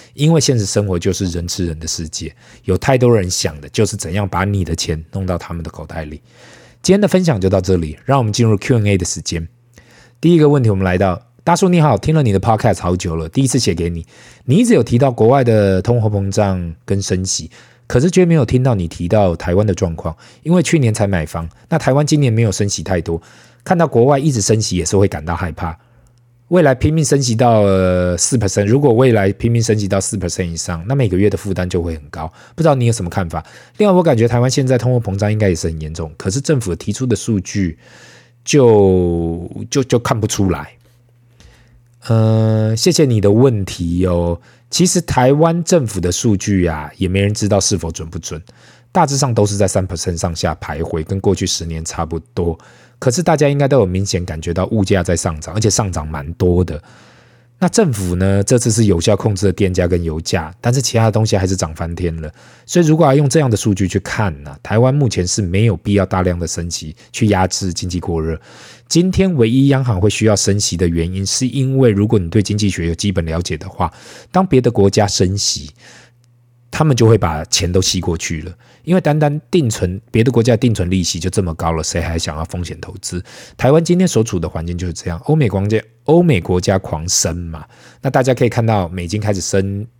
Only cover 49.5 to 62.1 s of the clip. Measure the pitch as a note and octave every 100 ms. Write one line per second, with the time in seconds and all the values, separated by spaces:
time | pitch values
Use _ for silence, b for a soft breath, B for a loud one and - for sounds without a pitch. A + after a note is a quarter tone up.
49.5 | G2+ G2 G2+ F2+ E2+ - E2+ F#2 D#2+ F2+
50.5 | D#2 - D#2 E2 E2+ D#2 G2 G2+ F#2 F#2
51.5 | - E2 D#2+ D#2+ - E2+ E2+ - - E2+
52.5 | E2 b b b b C3 B2 F3 D#3 C#3+
53.5 | C#3+ C#3 C#3 G2 F#2 G2 F2+ F2 D#2 E2
54.5 | E2+ F#2 A2 F#2+ F#2+ E2+ E2+ F#2+ D#2+ -
55.5 | G#2 A2 F#2+ G#2 F2 D#2 D#2 C#2+ E2+ F2+
56.5 | F2 E2+ D#2 b b b b b b b
57.5 | _ F3+ - F#3+ G#2 F#2 F2 F#2+ G2 G2
58.5 | B2+ A#2+ A2 G#2+ F2 G2 G#2 A2+ G2 G2+
59.5 | F2 G2 F#2 F2 F2 E2+ D#2 E2 F#2 D#2
60.5 | - A#2+ C3 A#2+ A#2 A2 G#2+ A2 G2+ F#2
61.5 | F#2+ F2 D#2 E2 E2+ F2+